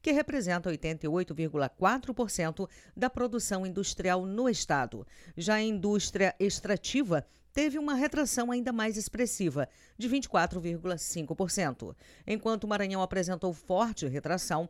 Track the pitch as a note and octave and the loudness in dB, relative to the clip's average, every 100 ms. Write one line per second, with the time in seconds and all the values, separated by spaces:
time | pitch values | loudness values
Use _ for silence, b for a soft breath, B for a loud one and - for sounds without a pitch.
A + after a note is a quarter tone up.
0 | D#4 C#4+ D4 C#4+ F3+ F3 F3+ D3+ D#3 D#3+ | 4 2 2 -2 0 0 0 -2 -4 -2
1 | D#3 F3 F3+ D3+ D#3+ D3+ C3+ - F#3 B3+ | 0 0 -2 -2 -2 0 -2 2 2 2
2 | B3+ A#3 A3+ - D#3+ D#3+ F#3+ B B - | -2 -2 -2 0 -2 -4 -8 B B -2
3 | B3 A#3+ B3 A3+ - G3 F#3 F3+ G3 - | -2 0 -2 -2 -2 -2 -2 -4 -4 -2
4 | F3+ F#3 F#3+ G#3 B3+ - - C#3+ A#2+ G#2+ | 2 2 0 0 0 0 2 2 0 -6
5 | - B B D#3+ E3+ G#3+ A3 G#3 G3 G#3 | -14 B B -4 0 2 2 0 2 2
6 | - F#3+ F#3+ - G3+ - - G3 - C4 | 0 2 2 4 0 0 -2 -2 2 0
7 | A#3+ D#3 - b _ C#4 D4+ D4 D4 C4 | 2 0 0 b _ 0 2 2 0 2
8 | D4 D#4 C#4 - A#3+ B3 A#3+ A#3 A3 G#3+ | 2 2 0 0 0 0 0 0 0 -2
9 | - A3 A#3+ - F3 C#3+ C3 b b b | -6 -2 -2 2 0 0 -4 b b b
10 | A#3 C#4 - F3+ F3+ F3+ E3+ E3+ F3+ E3+ | 0 0 2 2 2 -2 -4 -4 -4 -4
11 | - E3+ D3+ D#3 F#3 - D#3+ B2 G2 - | -4 -4 -4 -2 0 0 -2 -4 -10 -12
12 | B B - G#3+ A3+ A3 G#3 G#3 G3 F#3+ | B B -6 -2 0 -2 0 0 0 0
13 | F#3 F#3+ F3 F#3 F#3 D#3+ - F#3 A3+ G#3+ | 0 0 0 0 -2 -4 0 2 2 0
14 | C#3+ C3+ D3+ F3 - D#3+ | -4 -2 -2 -2 0 -2